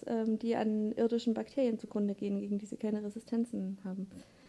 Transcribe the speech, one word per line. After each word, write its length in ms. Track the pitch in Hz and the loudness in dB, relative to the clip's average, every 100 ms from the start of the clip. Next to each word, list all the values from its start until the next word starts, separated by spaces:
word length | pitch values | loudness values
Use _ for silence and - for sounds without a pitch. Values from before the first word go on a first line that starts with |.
| - | -2
ähm, 320 | 226 220 220 | 0 2 2
die 160 | 226 | 2
an 380 | 226 220 214 214 | 2 2 2 2
irdischen 420 | - 226 233 233 | 2 2 4 2
Bakterien 420 | 220 226 - 247 226 | 0 0 2 2 2
zugrunde 340 | - 214 202 | -2 0 0
gehen, 240 | 196 202 202 | 0 -2 -2
gegen 200 | 202 202 | 0 -2
die 80 | 202 | -4
sie 100 | - | -4
keine 260 | 214 214 | -2 -2
Resistenzen 760 | 208 220 - 233 233 202 190 190 | -4 -8 -2 0 0 -2 -4 -4
haben. 240 | 190 190 190 - - - | -6 -6 -6 -10 -18 -20